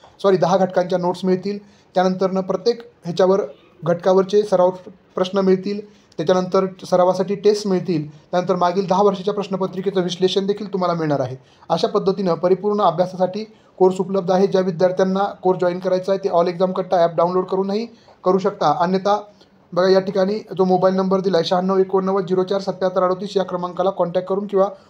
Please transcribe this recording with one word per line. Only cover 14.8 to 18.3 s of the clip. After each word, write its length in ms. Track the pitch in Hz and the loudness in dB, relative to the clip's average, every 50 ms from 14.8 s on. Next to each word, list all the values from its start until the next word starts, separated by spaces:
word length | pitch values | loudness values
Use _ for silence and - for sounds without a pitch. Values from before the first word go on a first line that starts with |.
| 190 180 185 190 190 190 190 196 202 | 0 0 2 2 0 0 0 0 -2
कोर्स 360 | 196 - - - 185 185 160 | -2 -4 -2 0 0 0 2
join 180 | 180 175 175 185 | 0 -2 -2 -2
करायचा 340 | 185 185 185 185 185 196 196 | -2 -2 -2 0 0 -2 -2
आहे 120 | 190 190 | -2 -2
ते 40 | 196 | 0
All 200 | 190 170 175 180 | 0 2 2 0
Exam 240 | 175 170 185 185 180 190 | 0 0 -2 -2 -2 -4
Katta 180 | 180 175 196 | -2 0 2
ॲप 180 | 175 170 170 165 | 2 2 2 2
download 300 | 165 170 175 180 185 185 | 0 0 2 2 0 -2
करूनही 420 | 185 196 190 196 196 196 214 233 233 - - _ - - _ - | -2 -2 -2 -2 -2 -4 -4 -6 -8 -12 -18 _ -20 -20 _ 0
करू 140 | 180 | 0